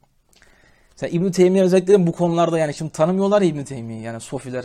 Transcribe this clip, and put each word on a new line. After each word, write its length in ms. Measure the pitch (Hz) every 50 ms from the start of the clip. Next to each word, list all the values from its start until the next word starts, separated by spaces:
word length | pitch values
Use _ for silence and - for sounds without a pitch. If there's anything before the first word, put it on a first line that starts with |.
| _ _ _ _ _ _ _ _ _ _ _ _ _ _ _ _ _ _ _
Sen 120 | - - - -
İbn-i 200 | 170 175 196 175
Teymiye 320 | 185 180 180 185 196 190
özellikle 420 | 185 180 190 185 185 202 202 175
bu 60 | 170 170
konularda 460 | - 175 170 170 170 170 165 165 165
yani 160 | 160 147 143
şimdi 180 | - 160 156 -
tanımıyorlar 500 | - 156 170 185 190 196 196 208 208 202
ya 60 | 170
İbn-i 160 | 151 147 139
Teymiye'yi. 400 | - 135 123 117 113 113 110 110
Yani 160 | 113 117 113
sofiler 440 | 113 - - 131 120 131 123 127 123